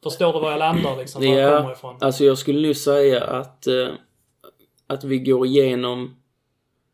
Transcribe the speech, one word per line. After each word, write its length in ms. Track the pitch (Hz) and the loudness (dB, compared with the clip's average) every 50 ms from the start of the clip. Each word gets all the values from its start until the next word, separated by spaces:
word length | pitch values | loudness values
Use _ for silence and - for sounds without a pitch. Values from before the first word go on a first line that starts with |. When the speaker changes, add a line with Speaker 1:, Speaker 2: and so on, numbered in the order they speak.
| _ | _
Speaker 1:
Förstår 300 | 156 143 - 180 170 156 | -10 -4 0 0 0 0
du 60 | 160 | 0
var 120 | 151 156 | -2 -2
jag 80 | 151 147 | -2 0
landar, 380 | 160 160 165 170 165 143 131 131 | 0 0 0 0 -2 -2 -4 -6
liksom, 240 | 127 131 - 135 131 | -10 -12 -8 -2 0
var 80 | 135 135 | 2 2
jag 160 | 135 135 143 147 | 4 4 4 4
Speaker 2:
Ja, 40 | 147 | 2
Speaker 1:
kommer 100 | 147 131 131 | 0 -2 -8
ifrån? 240 | - - 127 123 127 | -12 -14 -18 -10 -2
Speaker 2:
alltså 220 | 135 139 131 135 143 | -2 -2 0 4 4
jag 120 | 139 135 135 | 4 4 4
skulle 240 | - - 143 147 | 0 -2 -2 0
nu 120 | 156 156 147 | 0 0 -2
säga 500 | 143 - 143 139 143 143 139 131 120 - | -2 0 0 2 4 4 4 4 2 -2
att, 440 | - - 127 135 135 _ _ - - | -4 -6 -6 -8 -10 _ _ -4 -2
eh, 200 | 127 127 127 - 71 - _ _ _ _ _ _ _ _ _ - _ _ _ _ _ _ _ _ | 0 0 -2 -4 -6 -14 _ _ _ _ _ _ _ _ _ -20 _ _ _ _ _ _ _ _
att 160 | 143 135 139 | -10 -8 -6
vi 160 | 139 135 131 | -4 -4 -2
går 260 | 127 127 131 123 127 | 0 2 2 2 2
igenom 720 | 131 131 143 135 131 127 123 123 123 123 123 127 127 127 _ _ _ _ _ _ _ _ _ _ _ _ _ _ _ | 2 2 2 2 2 0 -2 -4 -4 -6 -6 -8 -12 -14 _ _ _ _ _ _ _ _ _ _ _ _ _ _ _